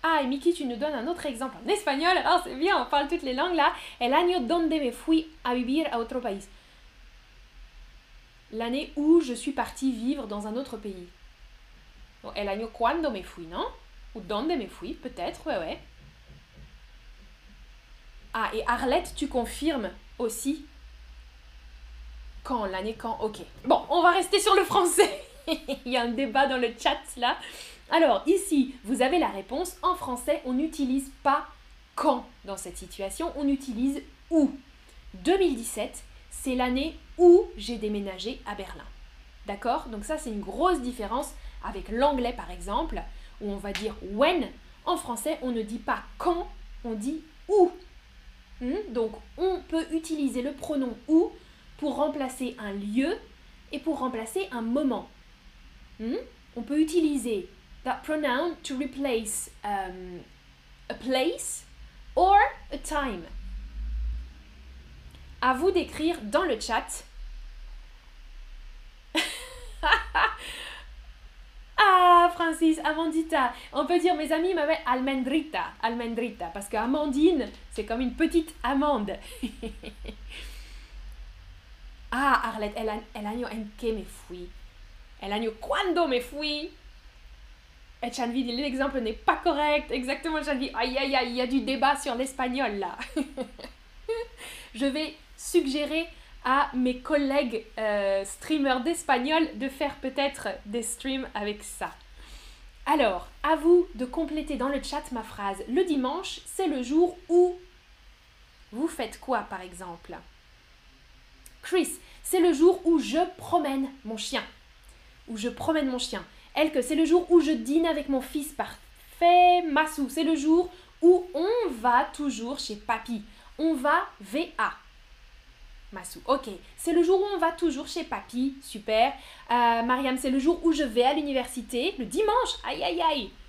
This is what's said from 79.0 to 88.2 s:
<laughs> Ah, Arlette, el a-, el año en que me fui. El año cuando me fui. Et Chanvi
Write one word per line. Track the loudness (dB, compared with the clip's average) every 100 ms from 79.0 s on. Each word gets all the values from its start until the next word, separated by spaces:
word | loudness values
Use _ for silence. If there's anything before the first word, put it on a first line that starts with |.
| 0 -6 -12 -8
<laughs> | -8 -8 -10 -10 -16 -14 -14 -14 -14 -14 -14 -14 -16 -18 -18 -16 -16 -16 -16 -18 -20 -20 -20 -20 -20 -18 -8
Ah, | 0 2 2 0
Arlette, | -4 -4 -2
el | -4
a-, | -4 -8
el | -8 -6
año | -4 -6
en | -6 -10 -6
que | -4
me | -4
fui. | -6 -14 -16 -14 -14 -16 -20 -20 -20 -20 -20 -12
El | -4
año | -2 -2 -4
cuando | -2 0 2 2 2
me | 0
fui. | -2 -6 -4 -4 -6 -12 -20 -20 -20 -20 -20 -20 -20 -20 -20 -20 -20 -10
Et | -8
Chanvi | -4